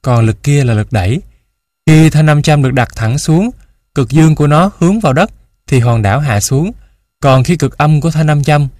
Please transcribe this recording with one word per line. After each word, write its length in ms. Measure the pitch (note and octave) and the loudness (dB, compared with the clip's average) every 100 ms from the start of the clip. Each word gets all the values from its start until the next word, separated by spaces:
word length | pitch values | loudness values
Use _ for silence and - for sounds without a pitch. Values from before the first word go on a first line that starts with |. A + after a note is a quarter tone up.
còn 240 | - A#2+ A2+ | 0 0 0
lực 180 | G#2+ | -2
kia 200 | - C#3+ | -2 0
là 100 | B2+ | 0
lực 180 | G#2+ G#2 | -2 -2
đẩy. 300 | A2 F2+ C#3+ - _ _ _ _ _ - | -4 -2 -4 -8 _ _ _ _ _ 2
Khi 220 | D#3 D#3+ | 4 4
thanh 160 | D3+ D3+ | 2 2
nam 160 | D3 | 0
châm 220 | D3+ D3 | 0 0
được 100 | C3 | 0
đặt 160 | C3 A#2 - | -2 -4 -4
thẳng 220 | A2+ C#3 | -4 -4
xuống, 320 | - D#3+ A3+ - - _ _ - | 0 0 0 -8 -20 _ _ -6
cực 140 | B2 | -2
dương 260 | D3 D#3+ D3+ | 2 2 2
của 120 | D3 | 0
nó 240 | D3+ F#3+ - | 2 0 0
hướng 220 | E3+ G#3+ | -2 0
vào 140 | F#3 | -2
đất 180 | C3 G3 - _ _ - | 0 -2 -6 _ _ -2
thì 120 | C3 | 0
hòn 220 | A#2+ A2+ | 0 0
đảo 180 | G2+ A#2+ | 0 -2
hạ 200 | D3 G#2 | -2 -4
xuống, 320 | G2+ C3+ F3+ - _ _ _ _ | -2 -2 -4 -8 _ _ _ _
còn 240 | C#3 C3 | 0 2
khi 140 | C3 E3+ | 2 -2
cực 200 | C3+ - | -2 -2
âm 240 | D3+ D3+ | 0 0
của 100 | D#3+ | -2
thanh 160 | D#3 D#3 | -2 0
nam 160 | D3 | 0
châm 240 | C#3+ D3 C#3 - | 0 0 -2 -6